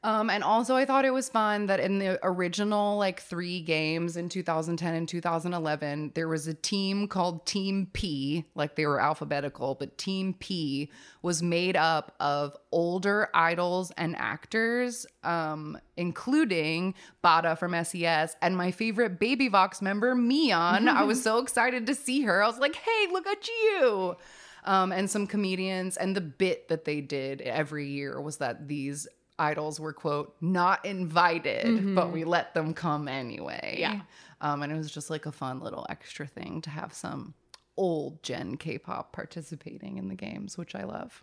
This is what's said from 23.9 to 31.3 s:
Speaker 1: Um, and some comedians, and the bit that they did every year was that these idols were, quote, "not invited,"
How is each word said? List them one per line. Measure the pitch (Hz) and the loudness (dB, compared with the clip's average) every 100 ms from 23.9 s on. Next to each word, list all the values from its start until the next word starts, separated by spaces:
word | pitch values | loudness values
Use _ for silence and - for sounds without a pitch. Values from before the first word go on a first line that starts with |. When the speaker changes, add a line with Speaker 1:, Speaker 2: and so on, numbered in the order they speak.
| 202 185 175 - - - - | 4 -2 -4 -12 -20 -20 -12
Speaker 1:
Um, | - 190 185 | 2 2 4
and | 185 196 | 0 0
some | 208 202 | 0 0
comedians, | 208 196 185 190 190 185 - | 0 0 0 -2 -2 -4 -2
and | 185 | 0
the | 196 | 0
bit | 165 - 190 170 - | -4 0 0 0 -2
that | 160 | -2
they | 160 151 | -2 -4
did | 139 143 135 139 | -4 -4 -4 -6
every | 127 120 147 151 143 | -2 -2 -2 -4 -6
year | 139 139 131 | -6 -6 -6
was | 143 147 | -8 -4
that | 131 117 143 | -4 -4 -6
these | 147 139 143 - _ _ - | -6 -4 -6 -10 _ _ -2
idols | 151 151 151 151 | 0 0 -4 -6
were, | 156 | -8
quote, | 151 160 147 147 _ | -4 -2 -2 -4 _
"not | 165 185 175 190 | 0 4 4 2
invited," | 196 196 175 160 175 | 0 -4 0 4 6